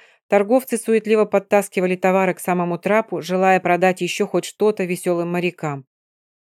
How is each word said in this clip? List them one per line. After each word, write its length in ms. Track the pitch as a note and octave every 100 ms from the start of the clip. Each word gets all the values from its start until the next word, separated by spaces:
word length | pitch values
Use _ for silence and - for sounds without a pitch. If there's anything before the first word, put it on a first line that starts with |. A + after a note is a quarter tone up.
| _ _ -
торговцы 500 | G3+ G3+ B3+ - A3+
суетливо 480 | - A3 G#3+ A3 G#3
подтаскивали 680 | G3+ G3 G3+ G3 - F3+
товары 380 | F#3 F#3+ F#3+ F#3
к 80 | E3+
самому 380 | - F3+ F3 F3
трапу, 420 | F#3 G#3+ A3 E3+
желая 400 | D#3+ F3+ F#3+ F#3
продать 400 | F3+ F3 F#3 F3+
ещё 260 | F3 - G#3
хоть 200 | F3+ -
что-то 380 | - G#3+ G#3+
весёлым 480 | F3+ F3+ F3+ F3 E3+
морякам. 520 | F3 F3 E3 D#3 C#3 - _ _ _ _ _